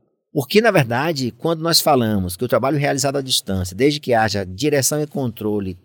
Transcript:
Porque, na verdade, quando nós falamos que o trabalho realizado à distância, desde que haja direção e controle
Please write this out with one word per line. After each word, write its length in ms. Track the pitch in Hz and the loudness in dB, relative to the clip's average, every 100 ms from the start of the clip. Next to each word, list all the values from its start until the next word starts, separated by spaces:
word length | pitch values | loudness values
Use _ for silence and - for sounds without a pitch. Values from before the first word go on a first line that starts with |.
| _ _ _ | _ _ _
Porque, 280 | - - 202 | -6 2 2
na 80 | 226 | 4
verdade, 640 | 185 117 120 160 143 123 | 2 2 0 -2 -2 -6
quando 300 | - 160 165 | -4 -4 -2
nós 180 | 165 160 | 0 2
falamos 560 | 165 135 110 104 90 - | 4 2 2 0 -2 -4
que 100 | 123 | 0
o 20 | |
trabalho 300 | 120 131 147 | 0 0 0
realizado 400 | 143 139 139 139 | 0 0 -2 -2
à 40 | |
distância, 540 | 131 - - 92 90 92 | -2 -2 -2 -4 -4 2
desde 240 | 139 147 | 2 2
que 140 | - | 0
haja 320 | 117 110 101 92 | 2 2 0 -4
direção 560 | 92 147 143 127 151 | -2 0 2 2 0
e 60 | 151 | -4
controle 680 | - 123 - 107 104 95 87 | -4 -4 -4 -2 -2 -4 -6